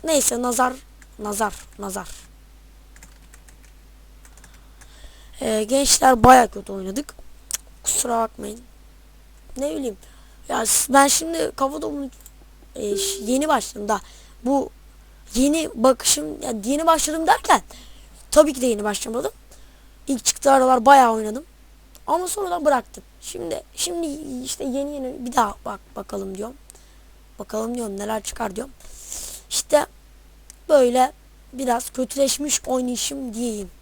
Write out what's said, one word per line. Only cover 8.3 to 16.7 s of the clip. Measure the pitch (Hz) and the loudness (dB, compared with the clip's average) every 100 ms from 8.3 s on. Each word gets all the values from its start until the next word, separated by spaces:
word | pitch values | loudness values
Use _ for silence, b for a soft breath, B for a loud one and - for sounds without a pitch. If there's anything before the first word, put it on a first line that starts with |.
| - 202 220 247 - - - - - - - - - | -6 -14 -14 -18 -20 -20 -20 -20 -20 -20 -20 -16 -8
Ne | 285 320 | -6 -4
bileyim. | 262 196 b b b b - | -6 -8 b b b b -6
Ya | - 220 | -4 0
s-, | - - | 0 4
ben | 269 277 | 4 6
şimdi | - 320 330 - - | 2 -2 -4 -4 -2
kafa | 269 302 | -4 -4
topunu, | 302 285 269 - - - - - - | -8 -8 -10 -14 -20 -20 -20 -20 -20
e, | - 208 196 | -10 -6 -4
ş-, | - - | -4 -4
yeni | 220 262 311 | 0 0 2
başladım | 269 - 208 208 | 0 -2 -10 -4
da. | 208 b b b b | -4 b b b b
Bu | 240 277 - - - - - - - | 0 0 0 -12 -20 -20 -20 -20 -6
yeni | 233 277 320 311 | 2 2 2 -2
bakışım, | 240 254 247 - - 302 - | 2 2 2 0 0 -2 -8
ya | 277 226 | -6 -6
yeni | 202 | -2